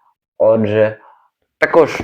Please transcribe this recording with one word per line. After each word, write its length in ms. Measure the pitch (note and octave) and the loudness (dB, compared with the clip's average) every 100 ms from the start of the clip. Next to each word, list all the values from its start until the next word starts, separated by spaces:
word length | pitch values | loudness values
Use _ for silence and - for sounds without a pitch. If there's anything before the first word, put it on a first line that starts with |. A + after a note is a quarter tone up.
| _ _ _ - | _ _ _ -2
Отже, 600 | G#2+ A2+ G#2+ G#2+ G#2+ A2 - _ _ _ _ _ | 0 0 0 0 -2 -4 -18 _ _ _ _ _
також, 440 | D#3 E3+ C#3+ - | 0 2 2 -2